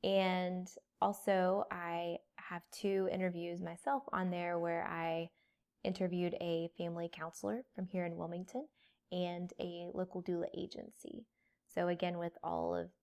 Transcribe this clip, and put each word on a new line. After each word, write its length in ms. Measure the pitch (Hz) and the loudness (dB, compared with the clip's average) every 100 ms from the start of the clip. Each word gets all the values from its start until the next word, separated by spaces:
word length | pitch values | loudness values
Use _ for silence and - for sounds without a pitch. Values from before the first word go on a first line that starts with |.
And 640 | 190 196 185 185 180 180 180 - _ _ | 6 4 6 4 0 -2 -6 -12 _ _
also, 640 | 196 202 - 190 185 196 - | 0 2 2 4 6 4 0
I 480 | 185 170 170 170 170 _ - | -2 -2 -2 0 -2 _ -16
have 260 | - 175 - | -8 -8 -8
two 360 | - 202 196 190 | -2 2 4 4
interviews 500 | 185 185 175 170 175 | 4 2 0 -4 -4
myself 420 | 175 170 - 277 277 | -4 -4 0 0 0
on 180 | 185 185 | 0 2
there 280 | 175 175 170 | 2 2 2
where 260 | 170 170 | 2 2
I 460 | 170 165 165 165 165 _ _ _ _ _ | 0 0 0 0 -2 _ _ _ _ _
interviewed 500 | - 185 185 175 175 | -2 0 0 2 2
a 360 | - 170 165 170 - | 2 0 0 0 -4
family 340 | 170 170 170 | -4 -2 -4
counselor 500 | 175 165 - 196 226 262 | -4 -8 -4 -2 -2 -4
from 120 | - 185 | -6 -4
here 180 | 185 | 0
in 120 | 175 170 | -2 -2
Wilmington 500 | 170 175 185 247 302 _ _ _ _ | -4 -4 -6 -8 -8 _ _ _ _
and 420 | 180 175 175 180 - | -2 0 -2 -6 -4
a 280 | 175 170 175 | -4 -4 -6
local 280 | 180 185 180 | -2 -2 -2
doula 240 | 175 175 170 - | 0 0 0 -4
agency. 680 | 180 - - - - - 226 _ _ _ _ | -8 -8 -12 -12 -12 -12 -14 _ _ _ _
So 140 | - 175 | 0 2
again, 300 | 170 180 175 | 2 0 0
with 140 | 170 170 | -4 -4
all 300 | 160 170 170 | -2 0 2
of 140 | 175 175 _ | 0 -2 _